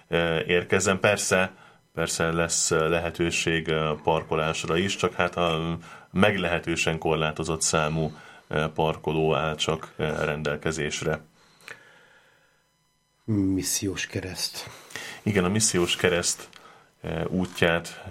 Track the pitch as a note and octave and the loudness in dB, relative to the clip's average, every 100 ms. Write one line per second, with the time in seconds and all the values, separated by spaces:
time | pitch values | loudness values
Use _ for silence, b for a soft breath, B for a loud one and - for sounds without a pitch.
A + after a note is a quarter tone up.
0 | - E2 E2+ D#2+ - F2 E2+ F#2+ G2 F#2 | -2 0 2 0 2 0 2 2 2 2
1 | G#2 G2+ - F#2 F#2 B B B _ - | 2 2 2 2 2 B B B _ -4
2 | E2 - E2 E2 E2 - - D#2+ D#2+ E2+ | -4 0 0 2 0 0 2 2 4 2
3 | E2+ D#2+ E2 D#2 E2+ E2 D#2 D#2 D#2 D2+ | 0 0 0 0 0 0 0 0 0 0
4 | - D#2+ - D#2 D#2 - E2 E2+ G2 - | 0 0 0 0 0 -2 0 0 0 0
5 | F2+ - F2 F2 E2+ D#2+ E2 E2 B B | -2 0 0 2 0 0 -2 -6 B B
6 | B F2+ G#2 G2 E2+ E2+ E2 E2 E2 D#2+ | B 2 4 4 0 0 0 0 0 0
7 | E2 D#2 D#2 D#2 D#2+ D#2+ - E2 D#2 D#2+ | 0 2 0 -2 -4 -2 0 2 2 0
8 | D#2 B B B - D2+ D#2 - D#2+ D#2 | -2 B B B -4 -2 -2 0 0 0
9 | D2+ D#2 D#2 C#2+ D#2 D#2 - D#2+ - - | -2 0 2 2 0 -2 -2 -2 -6 -4
10 | D#2 D#2 D#2 D#2 D2+ D2 E2+ D#2 D2+ - | -4 -2 -2 -2 -4 -2 -2 -2 -4 -2
11 | D#2+ D#2+ - B B B B B B B | -2 -4 -6 B B B B B B B
12 | B B B B B B B B _ _ | B B B B B B B B _ _
13 | _ _ - G#2 F#2+ F#2+ F2 - G2 E2+ | _ _ -2 0 2 0 0 -2 -2 -4
14 | - G2 F#2 E2+ - - - B B B | -4 -6 -6 -6 -8 -8 -14 B B B
15 | B B G#2+ F#2+ F2+ G#2+ - F2+ F2 - | B B 0 2 2 2 2 2 2 2
16 | F2+ F2 F2 - - B B B B - | 2 2 0 -4 -10 B B B B -12
17 | E2 E2 E2 F#2 F2+ - E2+ E2+ E2 - | -6 -4 -2 0 -2 2 2 2 -2 -14
18 | F#2 | -8